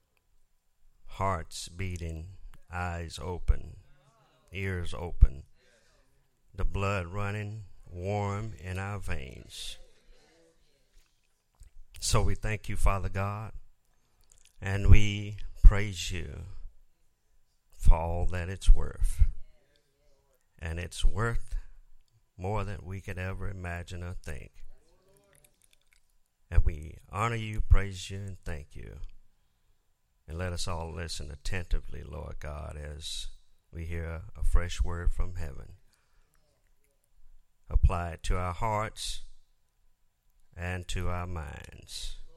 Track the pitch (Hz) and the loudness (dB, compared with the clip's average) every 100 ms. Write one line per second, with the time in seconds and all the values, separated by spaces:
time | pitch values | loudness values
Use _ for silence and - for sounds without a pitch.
0 | _ _ _ _ _ _ _ _ - - | _ _ _ _ _ _ _ _ -20 -20
1 | - - 98 90 - - - 85 95 87 | -14 -4 -2 -2 -6 -12 -12 -8 -8 -6
2 | 82 80 87 95 - - - 90 90 85 | -8 -10 -12 -16 -16 -18 -12 -8 -8 -8
3 | 82 - - 90 - - - - - - | -10 -12 -10 -2 0 0 -2 -16 -20 -20
4 | _ _ _ _ _ 92 95 90 85 - | _ _ _ _ _ -8 -6 -4 -6 -6
5 | 87 - - - - - _ _ _ _ | -6 6 6 6 -12 -20 _ _ _ _
6 | _ _ _ _ _ - 85 98 98 101 | _ _ _ _ _ 0 2 2 0 0
7 | 85 101 101 104 104 107 101 - - 87 | -2 -4 -4 -4 -8 -10 -14 -18 -16 -8
8 | 92 104 101 101 113 - 92 92 98 104 | -4 -2 -2 -4 -8 -10 -10 -8 -8 -8
9 | 90 85 65 58 - - - - - - | -4 -4 -4 -14 -18 -14 -14 -14 -18 -20
10 | - - - _ _ _ _ _ _ - | -20 -20 -20 _ _ _ _ _ _ -20
11 | - _ _ _ _ _ - - - - | -20 _ _ _ _ _ -20 -18 -18 -10
12 | - 110 101 104 107 107 - 104 - 98 | -2 2 4 2 -2 -6 -4 2 4 4
13 | 95 98 101 104 110 - - - _ _ | 0 -4 -4 -6 -10 -14 -18 -20 _ _
14 | _ _ _ - - - 98 98 101 101 | _ _ _ -20 -20 -10 -4 4 12 12
15 | 104 101 104 104 - - - 101 104 95 | 12 4 -6 -8 -10 8 8 8 0 -6
16 | - 90 76 67 87 - - - - _ | -8 -8 -8 -12 -12 -12 -12 -14 -20 _
17 | _ _ _ _ _ _ _ - - 82 | _ _ _ _ _ _ _ 4 8 8
18 | 82 87 87 90 87 95 - - - - | 6 0 0 -2 -6 4 10 10 8 2
19 | - - - - - - _ _ _ _ | 0 6 4 4 -8 -16 _ _ _ _
20 | _ - _ _ _ - 82 82 90 - | _ -20 _ _ _ -14 -10 -8 -10 2
21 | - 95 117 117 - - - - - - | 4 4 2 -2 -2 -4 -8 -16 -20 -20
22 | - _ _ - 92 107 98 101 - 95 | -20 _ _ -10 -6 -4 -4 -8 -12 -12
23 | 98 92 92 95 95 95 90 87 85 87 | -12 -10 -8 -6 -8 -8 -10 -10 -10 -12
24 | 87 92 - 67 50 - - - _ _ | -10 -10 -10 -12 -14 -14 -14 -14 _ _
25 | _ - _ _ _ _ _ _ _ _ | _ -20 _ _ _ _ _ _ _ _
26 | _ _ _ _ - 87 - 78 78 80 | _ _ _ _ 0 4 6 2 -8 -16
27 | - 95 113 117 110 107 - 101 98 92 | -10 -4 -2 -4 -6 -4 6 6 6 -4
28 | - 98 101 92 - 78 69 - 50 50 | -10 -10 -12 -12 -10 -12 -12 -16 -16 -12
29 | - - - _ _ _ _ _ _ _ | -12 -14 -20 _ _ _ _ _ _ _
30 | _ _ - 80 90 87 - 82 82 82 | _ _ -14 -8 -6 -4 -4 -4 -8 -10
31 | 85 - 73 71 - 95 - - - 71 | -10 -10 -10 -8 -4 -4 -2 -2 -2 -8
32 | 69 73 73 - 73 73 76 76 73 76 | -10 -12 -12 -10 -10 -10 -12 -12 -14 -12
33 | 78 - - - - - _ 85 82 85 | -10 -8 -10 -12 -18 -20 _ -12 -8 -8
34 | 80 82 - - - - 85 - - 85 | -8 -10 -12 0 4 6 4 0 -2 0
35 | 87 - 87 90 82 65 - - - _ | 0 2 0 -2 -8 -8 -14 -18 -20 _
36 | _ _ _ _ _ _ _ _ _ _ | _ _ _ _ _ _ _ _ _ _
37 | _ - - - - _ - - - 90 | _ -20 -20 -20 -20 _ 0 4 4 4
38 | 85 80 - 92 90 90 113 107 110 - | -4 -6 -2 -2 -2 -4 -2 -2 -4 -8
39 | - - - - - _ _ _ _ _ | -8 -6 -8 -12 -20 _ _ _ _ _
40 | _ _ _ _ - - 87 90 90 92 | _ _ _ _ -20 -12 -8 -8 -6 -4
41 | 90 90 87 85 73 - - - - - | -2 -4 -6 -8 -10 -14 -16 -20 -16 -10
42 | - - - | -8 -8 -12